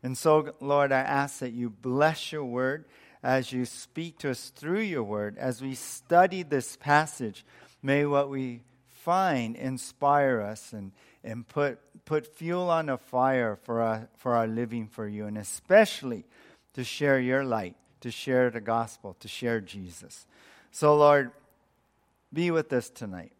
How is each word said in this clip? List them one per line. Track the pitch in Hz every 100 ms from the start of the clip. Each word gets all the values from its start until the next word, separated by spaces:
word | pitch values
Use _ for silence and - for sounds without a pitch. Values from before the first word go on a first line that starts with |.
And | 127 127
so, | 165 156 147 -
Lord, | 139 143 143
I | 135
ask | 135 139 139 -
that | 127
you | 117 120
bless | 104 131 127 151 156 -
your | 156 135
word | 120 131 147 - - - _
as | - 131 123
you | 127 123
speak | - - - 170 -
to | 147
us | 123 - -
through | 147 190
your | 220 156
word, | 107 104 104 104
as | 131 120
we | 135 131
study | - - _ 170 185 185
this | 165 139 120 -
passage. | 147 147 156 - 117 98 _ - - _
May | 135 143
what | 147 143 143
we | 139 131 117 117 _ _
find | - - 180 190 139 113 120
inspire | 131 131 - - 143 143 139 120
us | 101 107 -
and, | 110 98 _ _ _
and | - 113 113
put, | - 143 120 _ - -
put | 151 151
fuel | - 160 175 180
on | 165 156
a | 127
fire | - 127 131 131 117 101
for | - 117
our, | 113 110 117 _
for | 127
our | 120 113
living | 113 120 117 110
for | - 107
you, | 104 104
and | 107
especially | 101 - _ 190 214 - 135 113 - _ - _ _
to | -
share | 123 - 147 135
your | 123 131
light, | 135 113 92 - _ _
to | 123
share | 113 - 127 123
the | 117
gospel, | 107 117 113 - 101 92
to | 101
share | - 120 117
Jesus. | 92 98 90 85 - - - _ - - _
So, | - 151 147
Lord, | 151 143 127 - _ _ _ _ _ _ _ _ _
be | - 175
with | 165 151
us | 127 -
tonight. | - 107 92 87 _